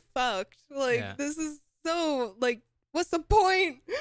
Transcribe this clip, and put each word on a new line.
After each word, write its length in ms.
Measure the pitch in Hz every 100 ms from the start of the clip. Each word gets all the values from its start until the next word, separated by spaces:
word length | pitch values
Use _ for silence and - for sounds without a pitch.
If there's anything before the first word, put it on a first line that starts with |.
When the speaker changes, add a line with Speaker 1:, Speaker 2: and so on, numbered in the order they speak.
| _
Speaker 1:
fucked. 440 | - 247 190 196 _ -
Like, 280 | 277 262 240
Speaker 2:
Yeah. 160 | 202 196
Speaker 1:
this 220 | 285 302
is 220 | 311 294 _ _
so, 500 | 330 339 320 277 233 196
like, 220 | 247 240 _ _ _
what's 180 | 311 359
the 100 | 339
point? 580 | 311 427 370 381 370 254 - 508